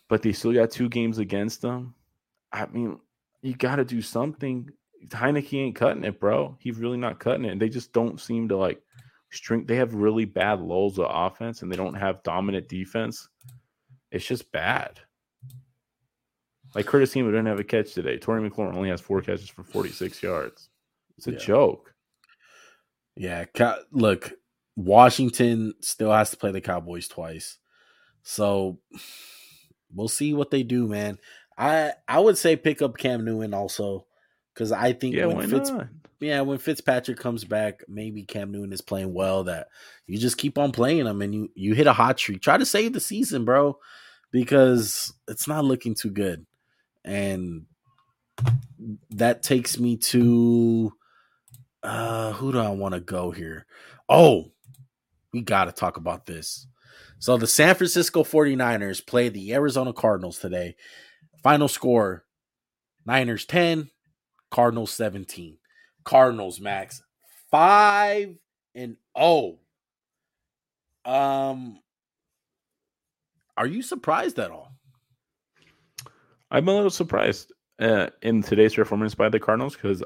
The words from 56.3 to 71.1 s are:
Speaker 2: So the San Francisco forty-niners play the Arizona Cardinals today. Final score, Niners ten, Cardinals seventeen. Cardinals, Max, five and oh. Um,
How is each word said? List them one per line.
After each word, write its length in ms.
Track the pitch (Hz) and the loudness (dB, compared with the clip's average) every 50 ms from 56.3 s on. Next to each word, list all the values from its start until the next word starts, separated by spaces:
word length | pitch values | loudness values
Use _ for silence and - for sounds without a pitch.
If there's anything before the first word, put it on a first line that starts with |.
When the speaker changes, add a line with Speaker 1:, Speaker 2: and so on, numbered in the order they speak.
| 85 80 82 - - - - - _ _ _ _ - - - - - - | -14 -12 -10 -12 -14 -14 -16 -20 _ _ _ _ -20 -20 -20 -20 -20 -8
Speaker 2:
So 180 | - - 127 | 0 2 2
the 100 | 120 113 | 2 2
San 280 | 113 - - 151 170 185 | 0 4 4 6 6 6
Francisco 480 | 185 185 170 - 180 170 - - 170 151 | 4 2 0 2 0 0 2 2 0 0
forty-niners 760 | - - 156 151 143 135 127 127 120 117 107 101 98 95 - | 2 4 4 4 4 2 0 0 0 0 -2 -2 -4 -8 -10
play 280 | - - - 123 123 120 | -10 -2 0 0 0 0
the 260 | 101 101 95 101 113 | -2 -6 -8 -4 -2
Arizona 380 | 135 147 147 123 131 131 127 113 | 0 0 0 0 -2 -4 -4 -4
Cardinals 460 | - - 113 104 92 92 87 82 - | 0 2 2 2 2 -2 -8 -10 -10
today. 380 | - 95 90 90 87 87 82 - - - - - - - _ _ _ _ _ _ _ | -10 -8 -6 -6 -6 -8 -10 -16 -20 -20 -20 -20 -20 -20 _ _ _ _ _ _ _
Final 260 | 135 151 147 147 135 | 6 6 6 6 2
score, 560 | - - - 135 123 117 107 98 92 87 - _ _ _ _ _ _ _ _ _ _ _ _ _ _ _ _ | 0 0 2 4 4 4 4 2 -2 -8 -12 _ _ _ _ _ _ _ _ _ _ _ _ _ _ _ _
Niners 400 | - 123 131 127 120 117 101 - | 0 2 2 2 2 -2 -4 -6
ten, 460 | - - 180 175 170 165 160 151 139 _ _ _ _ _ _ _ _ _ _ _ _ | -2 2 2 2 2 2 -2 -4 -8 _ _ _ _ _ _ _ _ _ _ _ _
Cardinals 420 | - - 120 120 113 117 113 101 - | 2 4 4 4 4 0 -4 -6 -6
seventeen. 680 | - 113 107 92 98 95 - - - 87 82 78 _ _ _ _ _ _ _ _ _ _ | -4 -4 -4 -4 -8 -12 -12 -14 -16 -16 -18 -18 _ _ _ _ _ _ _ _ _ _
Cardinals, 560 | - - 135 131 127 120 113 101 92 87 92 | 4 6 6 6 6 4 -2 -6 -8 -8 -10
Max, 420 | 101 104 101 98 95 - - - - _ _ _ _ _ _ - _ _ | -8 -6 -6 -6 -8 -10 -16 -20 -20 _ _ _ _ _ _ -20 _ _
five 840 | - 151 165 180 202 208 208 208 202 202 208 202 202 208 202 196 175 165 _ _ _ _ _ _ _ | 4 6 8 8 10 8 8 8 6 4 2 2 0 -2 -4 -6 -10 -18 _ _ _ _ _ _ _
and 220 | 123 123 120 113 - _ _ _ | -14 -12 -12 -12 -16 _ _ _
oh. 440 | - 143 170 170 151 120 92 82 - _ _ _ _ _ _ _ _ _ _ _ _ _ _ _ _ _ _ _ _ _ _ _ _ _ _ _ _ _ | 2 4 6 6 4 2 -2 -8 -14 _ _ _ _ _ _ _ _ _ _ _ _ _ _ _ _ _ _ _ _ _ _ _ _ _ _ _ _ _
Um, 760 | 120 | -2